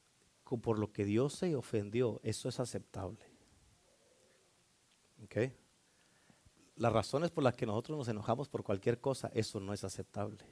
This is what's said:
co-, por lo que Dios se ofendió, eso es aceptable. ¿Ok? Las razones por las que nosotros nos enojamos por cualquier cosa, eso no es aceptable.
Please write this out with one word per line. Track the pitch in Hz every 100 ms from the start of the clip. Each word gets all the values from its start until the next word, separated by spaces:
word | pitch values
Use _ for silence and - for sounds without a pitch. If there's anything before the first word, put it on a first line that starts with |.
| _ _ _ _
co-, | - 120
por | 110 107
lo | 104
que | -
Dios | 101 107 143
se | - 185
ofendió, | 143 - 113 101 110 123 104
eso | 113 107 127
es | 120
aceptable. | 123 - - - 95 110 - - _ - _ _ _ _ _ _ _ _ _ _ _ _ _ _ _ -
¿Ok? | 110 104 127 - _ _ _ _ _ _ _ _ _ _ -
Las | - 113
razones | 110 - 139 170
por | 170
las | 131
que | -
nosotros | 113 104 - 151
nos | 120
enojamos | 107 113 120 143
por | 110
cualquier | 107 98 120 120
cosa, | 139 131 -
eso | 113 107 107
no | 98
es | 101
aceptable. | 95 - 92 - 104 107 -